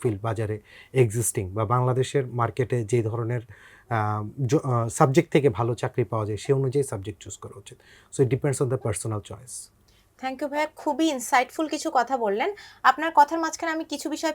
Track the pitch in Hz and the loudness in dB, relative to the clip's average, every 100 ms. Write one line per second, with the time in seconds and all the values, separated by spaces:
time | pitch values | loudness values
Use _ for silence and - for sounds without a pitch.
0 | 123 101 113 107 104 107 - - - 131 | -2 -2 -4 -4 -4 -6 -10 -20 -4 2
1 | 117 117 110 120 92 101 107 123 127 127 | 4 2 -2 -2 -4 -2 2 2 2 2
2 | 127 143 123 120 117 - 117 123 107 120 | 0 0 -2 -2 -2 0 -2 -2 0 0
3 | 107 113 113 123 117 - - - - 113 | 0 -2 -4 -4 -6 -20 -20 -20 -4 -2
4 | 107 107 107 - 123 135 135 120 117 - | 0 -2 -6 -4 0 2 2 0 0 4
5 | 147 135 - 160 135 - 117 117 123 - | 6 6 4 4 4 2 -2 -2 -4 -2
6 | 117 110 104 104 - 135 135 143 135 110 | -2 -2 -2 -4 0 0 2 0 -2 -4
7 | 104 - - - - - - - _ - | -10 -12 -14 -16 -16 -18 -20 -20 _ -20
8 | _ - 123 131 147 127 131 131 117 104 | _ 0 0 2 -2 0 -2 -2 -2 -4
9 | 113 107 - - - - - _ _ _ | -4 -6 -8 -18 -16 -16 -18 _ _ _
10 | _ - - 262 294 294 302 - 302 285 | _ -12 -10 -6 -4 -2 -4 -2 -4 2
11 | 320 262 - 254 254 - 302 294 320 262 | 2 0 2 2 2 -2 -4 -2 0 0
12 | 233 262 214 208 339 403 - - 254 294 | 2 0 0 0 -2 -4 -14 2 2 4
13 | 320 311 294 330 320 - 330 320 - 285 | 2 4 4 4 -2 -4 -4 -4 -4 -6
14 | 302 311 320 | -6 -4 -4